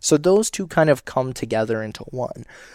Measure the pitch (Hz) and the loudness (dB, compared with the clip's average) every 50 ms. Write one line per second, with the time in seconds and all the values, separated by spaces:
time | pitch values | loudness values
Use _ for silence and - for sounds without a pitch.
0 | - - 220 175 151 180 190 214 220 - - - 190 165 - 170 156 156 135 - | 0 2 2 4 6 4 4 4 4 0 -4 -6 -8 -2 2 2 4 4 4 2
1 | - - - 135 127 131 117 - 127 113 110 110 110 110 113 110 110 107 104 - | 0 -4 -4 -2 -2 -2 -6 -8 -6 -2 0 -2 0 0 -2 -4 -4 -8 -12 -14
2 | - - - 127 120 - - - - _ - - - - | -14 -12 -8 -8 -8 -8 -8 -14 -16 _ -20 -20 -20 -20